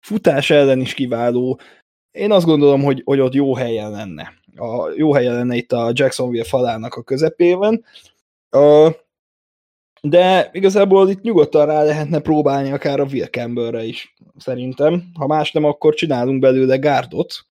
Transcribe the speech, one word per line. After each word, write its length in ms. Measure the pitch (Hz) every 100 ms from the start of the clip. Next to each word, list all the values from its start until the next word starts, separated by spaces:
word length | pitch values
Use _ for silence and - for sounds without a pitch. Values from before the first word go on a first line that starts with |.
| -
futás 440 | 208 - 139 139
ellen 300 | 147 139 131
is 140 | 127
kiváló. 640 | - 127 117 120 123 127 139 _ _ _ _ _
Én 220 | - 202
azt 140 | 202 165
gondolom, 360 | 151 143 139
hogy, 200 | 139 131
hogy 160 | - 139
ott 140 | 127
jó 200 | 131 139
helyen 360 | 123 120 113 107
lenne. 420 | 104 101 76 - _ _ -
A, 320 | 120 117 80 80
jó 160 | 151
helyen 220 | 143 123
lenne 200 | 120 123
itt 180 | 120 -
a 180 | 120 117
Jacksonville 520 | 120 135 - 127 117
falának 500 | 113 131 120 113 117
a 80 | -
közepében. 840 | - 135 160 - 175 180 208 226 _ - _ _ _ _ _
Ö, 380 | 135 147 151 156 156 _ _ _ _ _ _ _ _ _ _
de 500 | 147 175 185 185 -
igazából 580 | 185 190 196 202 190 190
itt 120 | 196
nyugodtan 440 | 214 190 143 156 147
rá 160 | 151
lehetne 380 | 151 151 147 160
próbálni 520 | 151 151 143 139 139
akár 280 | 139 151 139
a 40 |
Will 220 | 139 135 120
Campbellre 580 | 123 117 120 117 113
is, 300 | 113 113 - _ _ _
szerintem. 680 | - 123 127 131 151 175 175
Ha 120 | - 143
más 260 | 156 151
nem, 120 | 208
akkor 300 | 151 143 156
csinálunk 460 | 151 160 127 123 135
belőle 360 | 135 131 131 131
gárdot. 680 | 147 131 120 - 170 - _